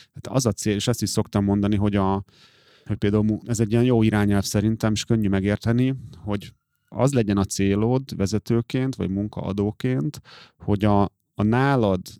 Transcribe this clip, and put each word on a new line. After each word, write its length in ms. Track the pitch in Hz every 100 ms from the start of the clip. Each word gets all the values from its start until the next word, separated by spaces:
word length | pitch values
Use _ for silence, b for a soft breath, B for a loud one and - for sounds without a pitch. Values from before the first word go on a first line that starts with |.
| B
hát 120 | - -
az 200 | 135 123
a 60 |
cél, 220 | - 110
és 140 | 101 -
ezt 140 | 117
is 60 | 104
szoktam 360 | - - 104
mondani, 320 | 101 101 101 104
hogy 200 | 104 101
a, 280 | 95 98 - b b b b b
hogy 120 | - 101
például 260 | 101 107
mu-, 180 | 107 104 104
ez 140 | 110
egy 100 | 104
ilyen 140 | 117
jó 180 | 123 117
irányelv 420 | 110 104 101 101
szerintem, 480 | - 104 107 110 110
és 120 | 104
könnyű 240 | - 113 101
megérteni, 640 | 98 101 104 117 120 131 131 - -
hogy 360 | 101 104 - - _ _ _
az 240 | - 131
legyen 240 | 127 104 101
a 80 |
célod 720 | 95 - 98 101 113 131 135 -
vezetőként, 760 | 95 107 - 117 - 131 135
vagy 140 | 131 92
munkaadóként, 1120 | 98 107 - 85 101 104 - 127 131 78 - B B B B
hogy 280 | - 98
a, 180 | 104 101 95 _ _
a 80 | -
nálad 580 | 104 120 139 131 104 90 -